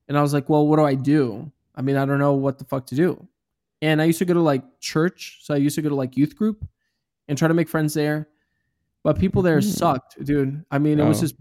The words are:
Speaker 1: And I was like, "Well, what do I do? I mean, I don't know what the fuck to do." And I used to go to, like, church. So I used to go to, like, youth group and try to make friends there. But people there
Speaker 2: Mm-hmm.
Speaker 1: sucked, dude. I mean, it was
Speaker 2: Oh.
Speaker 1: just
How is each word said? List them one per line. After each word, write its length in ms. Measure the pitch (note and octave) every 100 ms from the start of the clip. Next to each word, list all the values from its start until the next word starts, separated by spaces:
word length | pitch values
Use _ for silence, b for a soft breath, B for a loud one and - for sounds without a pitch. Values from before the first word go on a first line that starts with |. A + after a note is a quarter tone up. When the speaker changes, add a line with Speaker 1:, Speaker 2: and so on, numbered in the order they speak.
| -
Speaker 1:
And 100 | C#3+
I 40 |
was 100 | D3
like, 140 | D3 C3+
"Well, 180 | D3+ D3
what 100 | D3+
do 80 |
I 100 | D3+
do? 560 | C3+ B2+ D3+ B2+ G#2 D3+ - _
I 80 | -
mean, 140 | C3+ C#3
I 80 |
don't 140 | C#3 C#3
know 160 | C#3+
what 240 | C#3 C3+ C3
the 60 |
fuck 220 | - C3+ -
to 80 |
do." 320 | B2+ F3 - - _ _ _ _ _
And 180 | D#3 D#3
I 40 |
used 140 | E3 E3
to 40 |
go 100 | F3
to, 60 | F3
like, 240 | E3 C3+ - _
church. 600 | - D#3 F3 - - -
So 120 | -
I 20 | C#3+
used 160 | C#3+ D#3
to 60 |
go 60 | D3+
to, 60 |
like, 220 | C#3 B2+ C3
youth 200 | D3 -
group 280 | G#3+ G#3+ - - _ _ _ _ -
and 80 | C#3
try 100 | D#3+
to 60 |
make 140 | E3 D#3+
friends 260 | D#3+ D3+
there. 340 | D#3 D3 D3+ D#3 _ _ _ _ _ _ _
But 140 | D3+ D3+
people 240 | F#3 G3
there 160 | F3+ D3+
Speaker 2:
Mm-hmm. 100 | G#3
Speaker 1:
sucked, 540 | - E3+ D#3+ - -
dude. 400 | C#3+ D3 C3+ D3 -
I 80 | C#3+
mean, 220 | D3+ D3+
it 40 |
was 140 | D3 D3+
Speaker 2:
Oh. 40 |
Speaker 1:
just 160 | D#3 -